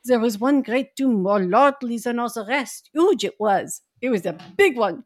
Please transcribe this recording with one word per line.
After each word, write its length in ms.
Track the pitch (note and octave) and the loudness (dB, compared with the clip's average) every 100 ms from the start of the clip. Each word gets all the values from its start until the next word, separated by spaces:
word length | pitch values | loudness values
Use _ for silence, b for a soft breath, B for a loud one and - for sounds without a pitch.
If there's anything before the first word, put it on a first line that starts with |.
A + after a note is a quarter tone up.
There 160 | A#3+ B3 | 2 2
was 200 | A#3 G3+ | 2 0
one 240 | B3 C#4+ | 0 0
great 320 | A#3 B3 C4+ - | 0 -4 -4 -2
tomb 260 | C4 A3 | 0 0
more 180 | F#3 G#3 | 2 0
lordly 600 | F3+ G#3+ C#4 C#4 A#3+ A#3 | 2 4 4 2 -8 -6
than 180 | A#3+ A#3+ | -4 -4
all 100 | A#3+ | -4
the 120 | A3+ G3+ | -6 -4
rest. 440 | C#4 A#3 - _ | -4 -6 -14 _
Huge 300 | D4 F#4 C#4 | 2 2 2
it 120 | G3+ - | -2 -2
was. 420 | G#3 F#3+ C#3+ - _ _ | 0 0 -2 -14 _ _
It 80 | B3 | -2
was 160 | G#3+ F3 | -2 -2
a 120 | E3 - - | -8 -12 2
big 180 | G4 A#3+ | 2 2
one. 260 | G#3 E3 | -2 -4